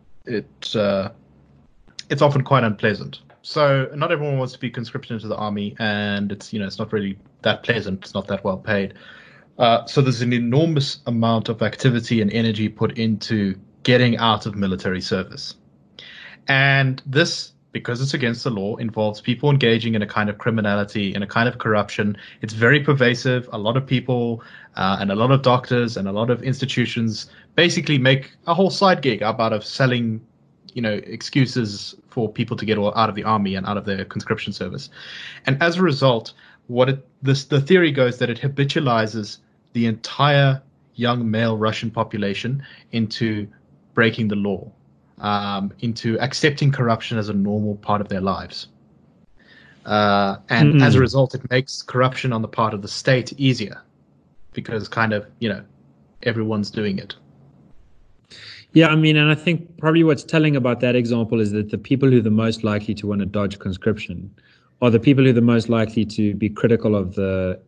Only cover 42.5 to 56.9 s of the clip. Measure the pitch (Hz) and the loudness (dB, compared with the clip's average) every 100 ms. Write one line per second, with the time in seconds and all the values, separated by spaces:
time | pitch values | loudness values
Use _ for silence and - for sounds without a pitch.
42.5 | 139 - - _ 117 110 - 113 107 104 | -6 -8 -20 _ -4 -4 -2 -2 -2 -6
43.5 | - _ _ _ - 113 107 107 104 101 | -14 _ _ _ 2 2 2 -2 0 -2
44.5 | 92 - - _ _ _ _ 104 104 101 | -4 -8 -20 _ _ _ _ -4 -2 -2
45.5 | 98 98 - 120 113 117 113 127 - 156 | -4 -6 -6 -6 -4 -4 -2 -2 0 0
46.5 | 143 143 139 120 113 - 117 104 101 101 | 2 0 0 0 -2 -2 -6 -2 -2 0
47.5 | 104 107 101 - 104 101 98 95 87 87 | 0 -2 -4 -4 -4 -2 -4 -4 -6 -8
48.5 | - - _ _ _ _ _ _ _ _ | -14 -16 _ _ _ _ _ _ _ _
49.5 | - - _ - 104 104 101 101 98 - | -20 -20 _ -2 2 4 4 2 -2 -2
50.5 | 120 147 147 135 110 123 131 131 - 127 | 4 6 8 6 6 4 2 0 -2 -2
51.5 | 131 135 - - 127 127 131 135 113 110 | -2 -2 -10 -6 0 0 0 -2 -2 -4
52.5 | - 110 104 101 - - 127 - - 139 | -2 -2 -2 -8 -6 0 0 0 -2 0
53.5 | 113 101 - - _ _ _ _ - - | 0 -4 -12 -20 _ _ _ _ -20 -14
54.5 | - - 113 101 - 110 107 - _ 113 | -12 -8 -8 -6 0 0 0 -4 _ -6
55.5 | 98 - _ _ _ _ - - 113 110 | -6 -10 _ _ _ _ -6 -4 -2 -2
56.5 | 107 98 - 104 | -2 -4 -4 -4